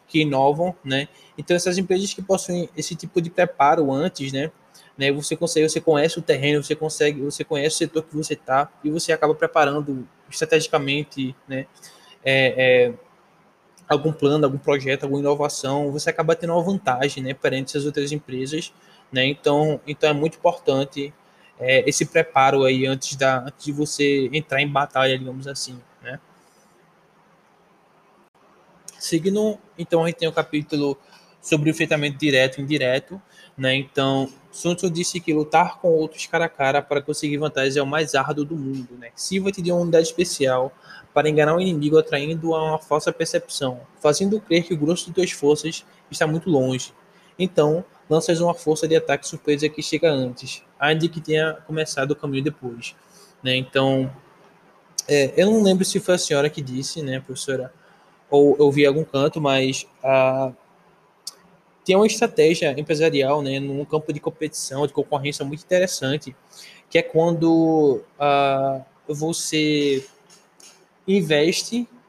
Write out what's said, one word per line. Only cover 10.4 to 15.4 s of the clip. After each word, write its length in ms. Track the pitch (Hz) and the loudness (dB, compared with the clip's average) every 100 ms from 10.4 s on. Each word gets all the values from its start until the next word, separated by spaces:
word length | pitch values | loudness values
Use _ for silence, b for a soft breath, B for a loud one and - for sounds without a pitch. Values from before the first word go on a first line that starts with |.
| 156 160 151 151 139 143 147 139 131 135 - | 0 0 2 -2 -2 -4 -4 -6 -8 -8 -10
né, 200 | 135 135 B B B B B 135 | -10 -10 B B B B B 0
é, 640 | 135 131 127 131 127 123 | 2 2 4 4 6 4
é, 80 | 117 - _ _ _ _ _ _ _ - | 0 -14 _ _ _ _ _ _ _ -2
algum 240 | 147 156 | -2 0
plano, 320 | 151 143 151 143 | 0 0 2 0
algum 140 | 139 | 0
projeto, 460 | 151 143 135 139 143 | -2 -2 -2 -4 -4
alguma 160 | 139 | -2
inovação, 680 | 143 147 | -2 0